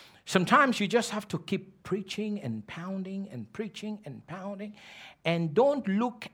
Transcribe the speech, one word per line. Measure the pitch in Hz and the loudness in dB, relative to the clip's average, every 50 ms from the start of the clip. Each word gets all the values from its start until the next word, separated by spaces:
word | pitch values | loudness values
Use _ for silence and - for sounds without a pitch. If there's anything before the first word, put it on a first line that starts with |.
| - - - - _ | -20 -20 -20 -18 _
sometimes | - - 190 180 - 233 285 285 262 220 - | 2 2 4 6 6 8 8 8 6 4 2
you | 202 180 | 2 2
just | 208 240 220 - | 2 2 2 0
have | 208 214 202 - | -2 -6 -4 -4
to | - 156 | -6 -6
keep | - - 165 165 - - - _ - | -4 -2 -4 -4 -4 -6 -18 _ -6
preaching | - 185 214 196 - - - 214 214 208 202 | -4 -2 -2 -2 -4 -6 -6 -4 -4 -4 -4
and | - 117 113 110 202 - | -4 -6 -6 -6 -8 -10
pounding | - 170 170 190 196 196 185 190 139 - 196 - | -12 -10 -8 -6 -6 -6 -6 -6 -6 -8 -8 -8
and | 135 123 107 - - | -8 -10 -12 -10 -8
preaching | - 226 202 - - 208 214 214 208 - | -8 -8 -8 -8 -10 -10 -8 -10 -10 -10
and | 143 135 160 - - | -12 -14 -14 -12 -12
pounding. | 160 190 185 202 202 190 208 208 208 - - - - - - - - _ - | -12 -10 -8 -10 -10 -10 -10 -12 -14 -16 -20 -20 -20 -20 -20 -20 -16 _ -2
And | 165 170 170 170 160 143 | 0 2 2 0 2 4
don't | 214 254 277 294 277 208 196 | 6 6 6 6 2 0 0
look | 190 208 240 254 240 - - - | 2 2 2 0 -2 -6 -12 -18